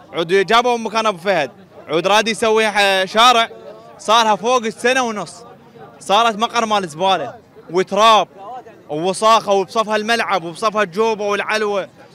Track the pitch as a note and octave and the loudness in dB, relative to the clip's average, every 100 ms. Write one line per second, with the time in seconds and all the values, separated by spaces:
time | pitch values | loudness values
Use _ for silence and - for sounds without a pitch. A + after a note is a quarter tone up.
0 | - D3+ E3+ G3 F3+ A#3 B3 A#3 A3 A3 | -10 -6 0 0 4 2 2 -2 -2 -2
1 | A3 F3+ F#3+ F3+ C#3 - - - - D#3 | -2 -2 -2 0 -2 -6 -20 -20 -4 -2
2 | F3+ G#3 A3 A3 A3+ A3 A3 G3+ G3+ F#3+ | 2 2 2 -2 0 2 0 2 2 2
3 | F#3 G#3+ B3 A#3+ A3+ - - - - - | 0 4 4 4 0 -6 -20 -20 -20 -10
4 | - A3 A3 G3+ A3 B3+ A3 - A#3 C4 | 0 2 4 2 2 0 -2 -2 -2 0
5 | A#3+ G#3 D#3+ - - - - - - - | -2 -6 -10 -14 -20 -20 -20 -20 -20 -18
6 | - G3+ A#3 G3+ A3+ A#3 A3+ G#3 F3+ D3+ | 0 2 2 0 -2 -2 0 -2 -4 -4
7 | F#3+ F3+ C3 - _ - - E3 F#3 G3 | -2 0 -4 -14 _ -20 -4 -4 -2 2
8 | A3 G#3+ E3 G3 G3+ B3+ A3+ - - D3+ | 4 4 2 -8 -16 -16 -18 -20 -10 -4
9 | F3+ F#3 A3 A3+ F#3 G3 F#3 A3+ G#3+ G#3+ | -4 0 2 2 2 0 0 -4 -2 -2
10 | G#3+ A#3 F3 F#3+ E3 D#3 A3 G#3 G3+ E3+ | -2 -2 0 -4 -4 -4 -2 -2 -4 0
11 | A3+ G#3 G#3 G3+ D#3+ G#3+ G#3+ G3+ D3 - | -2 -2 -4 -4 -2 -2 -2 -4 -6 -14
12 | - | -20